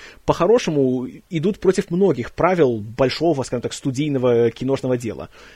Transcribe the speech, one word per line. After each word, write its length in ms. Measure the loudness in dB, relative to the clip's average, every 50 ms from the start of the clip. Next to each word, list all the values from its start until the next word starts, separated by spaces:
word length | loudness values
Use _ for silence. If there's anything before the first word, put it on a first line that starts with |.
| -18 -20 -20 -10 -2
по-хорошему, 840 | -2 0 0 4 4 4 2 2 0 0 0 0 0 0 -2 -6 -8 -12 -16 _ -8
идут 280 | -6 -2 -2 -2 -2 0
против 320 | 0 0 0 0 -2 -2
многих 420 | 0 2 2 2 2 0 -4 -8
правил 440 | -2 0 2 2 4 4 4 2 2
большого, 680 | -2 -6 -8 -2 0 0 0 0 0 0 0 0 0 -2
скажем 180 | -4 -6 -6
так, 100 | -6 -6
студийного 760 | -8 -6 -6 -6 -4 -2 -2 -2 0 0 2 2 4 4 4 2
киношного 480 | 0 -2 -4 -2 -2 -2 0 -2 -2 -2
дела. 320 | -2 -6 -8 -10 -12 -16 -16 -20 -20 -20 -20